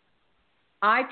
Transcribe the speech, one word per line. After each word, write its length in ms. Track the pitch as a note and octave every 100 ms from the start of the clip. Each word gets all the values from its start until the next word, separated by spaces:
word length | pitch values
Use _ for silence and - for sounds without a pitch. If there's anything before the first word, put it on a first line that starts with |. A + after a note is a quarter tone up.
| _ _ _ _ _ _ _ -
I 220 | G3+ A#3 C4